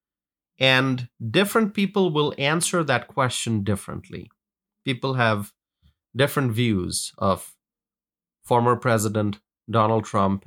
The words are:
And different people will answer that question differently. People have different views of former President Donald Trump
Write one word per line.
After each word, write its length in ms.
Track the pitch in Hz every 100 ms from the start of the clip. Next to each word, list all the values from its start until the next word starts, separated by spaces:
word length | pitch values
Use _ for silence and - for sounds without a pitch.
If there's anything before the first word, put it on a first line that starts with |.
| _ _ _ _ _ _
And 480 | 131 131 135 127 123 _ 113
different 420 | 139 196 233 220
people 400 | 208 196 202 185
will 220 | 151 147 -
answer 480 | 139 165 170 180
that 240 | 147 123 -
question 560 | - 127 - - 110
differently. 640 | 101 98 - 82 - 87 87 _ _ _ _ _
People 300 | - 127 139
have 400 | 131 117 104 101 _ _ _ _ _ _
different 380 | 117 139 - 131
views 600 | 110 120 101 87 85 - -
of 400 | 101 92 - _ _ _ _ _ _ _ _ _
former 300 | - 123 120
President 640 | 117 131 113 107 107 104 98 _ _ -
Donald 340 | 113 107 113
Trump 400 | 107 107 98 98